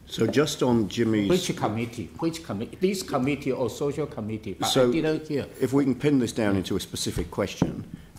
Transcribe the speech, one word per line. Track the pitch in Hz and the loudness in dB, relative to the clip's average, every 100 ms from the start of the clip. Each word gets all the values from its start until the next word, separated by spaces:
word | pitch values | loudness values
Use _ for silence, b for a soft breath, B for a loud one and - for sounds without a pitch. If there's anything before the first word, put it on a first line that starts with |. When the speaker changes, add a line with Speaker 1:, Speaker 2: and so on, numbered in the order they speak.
| - | -12
Speaker 1:
So | - 110 | 0 2
just | 110 147 - | 4 2 2
on | 135 120 101 | 4 4 2
Jimmy's | 113 113 110 101 | 2 2 4 4
Speaker 2:
Which | 180 180 - | 2 2 -2
committee? | 127 107 117 - 90 - | -2 -2 -4 -6 -10 -4
Which | 165 160 | -4 -4
committee? | - 101 120 - | -6 -6 -8 -2
This | 185 196 | 0 0
committee | - 143 127 143 143 | -2 -2 0 -2 -2
or | 123 120 | -2 -2
social | - 147 143 143 | -2 -4 -2 -6
committee? | - 104 107 104 92 | -6 -6 -6 -8 -4
But | - | 0
I | |
Speaker 1:
So | 139 127 | 4 4
Speaker 2:
didn't | 143 156 156 - | 4 0 -2 -2
hear. | 143 107 - | -4 -4 -2
Speaker 1:
if | 127 | 2
we | 135 | 2
can | 139 117 | 2 2
pin | 147 139 | 2 4
this | 113 | 2
down | - 107 98 | 2 2 2
into | 87 98 | 0 -2
a | |
specific | - - - - 80 | -4 -6 -4 -4 -4
question, | - 98 - 78 71 - B B | -2 -4 0 0 0 -12 B B